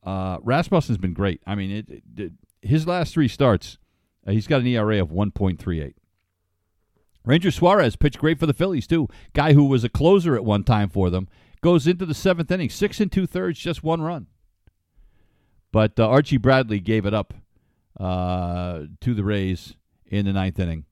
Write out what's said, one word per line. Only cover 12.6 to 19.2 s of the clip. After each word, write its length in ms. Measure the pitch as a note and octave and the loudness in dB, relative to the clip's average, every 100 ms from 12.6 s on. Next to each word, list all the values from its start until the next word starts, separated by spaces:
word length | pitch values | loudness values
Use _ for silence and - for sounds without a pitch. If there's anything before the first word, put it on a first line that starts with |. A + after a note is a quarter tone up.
| C#3+ | -4
six 300 | - G3+ - | -4 -4 -2
and 120 | G#3 | -2
two-thirds, 460 | - F#3 F3+ F#3 D#3+ | -2 -4 -4 -6 -6
just 260 | - D#3+ | -8 -6
one 200 | D#3+ E3 | -4 -4
run. 240 | D#3+ E3+ F2 _ _ _ _ _ _ _ _ _ _ _ _ _ _ | -4 -10 -14 _ _ _ _ _ _ _ _ _ _ _ _ _ _
But, 280 | A2+ A2 - | 0 0 2
uh, 80 | A2+ | 2
Archie 300 | C3 D3 C3 | 2 2 0
Bradley 420 | A2 C3 A#2+ G#2 | 2 2 2 -4
gave 280 | F#2 A2 G2 | 0 0 0
it 80 | G#2 | -2
up, 180 | G2 - _ _ _ _ _ - | -6 -12 _ _ _ _ _ -10
uh, 840 | F#2 F2+ F2+ F2+ F2 F2 F2+ E2+ D2+ G#2+ | -6 -4 -2 -4 -4 -6 -6 -10 -12 -8
to 120 | B2 | -4
the 80 | A2 | -2